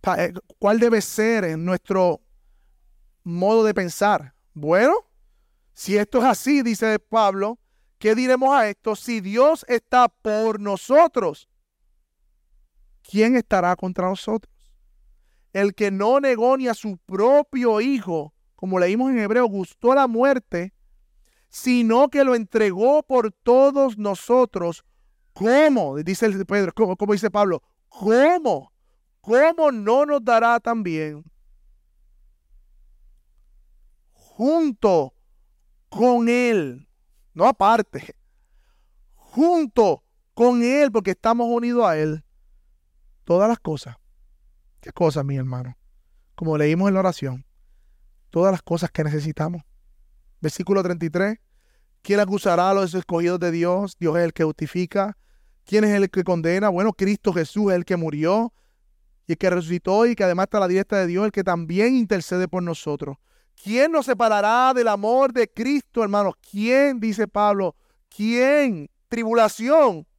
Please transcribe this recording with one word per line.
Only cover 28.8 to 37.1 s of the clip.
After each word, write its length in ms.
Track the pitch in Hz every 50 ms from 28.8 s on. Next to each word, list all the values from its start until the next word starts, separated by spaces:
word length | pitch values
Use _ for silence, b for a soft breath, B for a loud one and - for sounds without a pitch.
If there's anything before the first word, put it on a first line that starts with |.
| _ _ _ _ _ _ _ _ _ -
¿Cómo 420 | 220 247 294 320 330 330 320 294
no 360 | 262 226 202 202 233 269 294
nos 180 | 294 294 285 233
dará 340 | 226 240 226 233 233 233 233
también 640 | _ 233 233 226 214 180 160 156 156 151 151 147 165 156 _ _ _ _ - _ _ _ _ _ _ _ _ _ _ _ _ _ _ _ _ _ _ _ _ - _ _ _ _ - _ _ _ _ - _ _ _ _ _ _ _ _ _ _ _ _ _ _ _ _ _ _ _ _ _
junto 960 | _ _ _ _ - 214 269 311 339 330 294 233 _ - 208 185 165 143 135 _ _ _ _ _ _ _ _ _ _ _ _ _ _ _ _
con 400 | - 180 220 247 247 240 233 233
él? 580 | 240 247 247 240 226 202 160 135 123 127 143 _ _ _ _ _